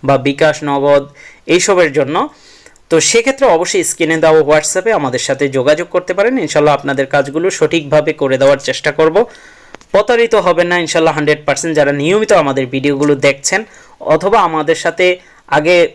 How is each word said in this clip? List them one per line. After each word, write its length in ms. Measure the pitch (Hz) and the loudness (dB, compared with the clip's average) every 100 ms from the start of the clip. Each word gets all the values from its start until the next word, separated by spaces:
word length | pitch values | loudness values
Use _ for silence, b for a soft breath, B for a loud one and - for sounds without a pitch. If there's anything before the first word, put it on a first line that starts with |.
বা 120 | 135 135 | 0 0
বিকাশ, 380 | 135 139 156 147 | 0 0 0 0
নগদ 400 | 147 139 139 143 139 B B B - | -4 -2 2 2 0 B B B -2
এইসবের 460 | 170 175 185 165 | 0 2 2 2
জন্য, 240 | 139 135 165 285 b b b b b _ | 0 -2 -2 -4 b b b b b _
তো 100 | 160 | 0
সেক্ষেত্রে 460 | - 233 233 269 262 | 2 0 0 0 2
অবশ্যই 380 | 165 175 196 | 2 0 -2
স্ক্রিনে 320 | 160 - 156 160 | -4 -4 -2 2
দেওয়া 240 | 160 156 | 4 4
WhatsApp-এ 500 | 143 151 - 185 185 | 4 2 2 -4 -2
আমাদের 260 | 208 139 123 | -2 -2 -4
সাথে 300 | - 131 139 | -4 -2 -2
যোগাযোগ 380 | 131 127 156 170 | 0 0 0 0
করতে 240 | 180 180 | -4 -4
পারেন। 240 | 185 214 262 | -2 0 0
ইনশাল্লাহ 360 | 156 156 147 | -2 0 2
আপনাদের 320 | 139 143 135 135 | 0 -2 -4 -2
কাজগুলো 400 | 143 139 143 180 | -2 -2 -2 -4
সঠিকভাবে 640 | - 156 170 143 151 151 | -2 -2 -2 0 0 0
করে 240 | 151 139 131 | -4 -2 2
দেওয়ার 220 | 135 139 - | 2 2 -2
চেষ্টা 220 | - 156 | -4 -4
করব। 240 | 143 160 175 240 B B B B B _ | 0 0 2 -2 B B B B B _
প্রতারিত 420 | 190 214 240 233 | -2 0 0 2
হবেন 320 | 220 180 170 175 | 2 2 0 0
না 100 | 175 | -2
ইনশাল্লাহ 360 | 160 170 165 | -2 0 0
হান্ড্রেড 260 | 151 147 151 147 | 0 -2 -2 -2
পার্সেন্ট। 260 | 139 165 151 | -4 -2 0
যারা 160 | 143 | 0
নিয়মিত 400 | 143 147 208 220 | 0 0 0 2
আমাদের 320 | 190 147 135 127 | 2 2 -2 -4
ভিডিওগুলো 480 | 135 143 139 147 | -4 -2 0 0
দেখছেন 460 | 139 143 135 - 190 220 B B B | 2 0 -2 -4 -6 -6 B B B
অথবা 380 | - 156 185 220 | -2 0 2 2
আমাদের 340 | 175 160 151 | 0 -2 -2
সাথে 320 | 165 170 165 180 180 b b _ | -2 -2 0 0 0 b b _
আগে 300 | 143 156 175 170 | -2 2 2 2